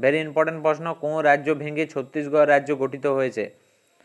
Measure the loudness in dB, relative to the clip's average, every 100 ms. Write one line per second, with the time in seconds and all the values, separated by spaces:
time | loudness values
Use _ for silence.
0 | 2 2 0 -2 -2 0 -2 -2 -4 -6
1 | -4 2 4 4 2 -4 -4 -6 -4 -6
2 | -6 -6 0 2 4 4 2 -2 -4 -4
3 | -2 0 -2 -4 -8 -10 _ _ _ _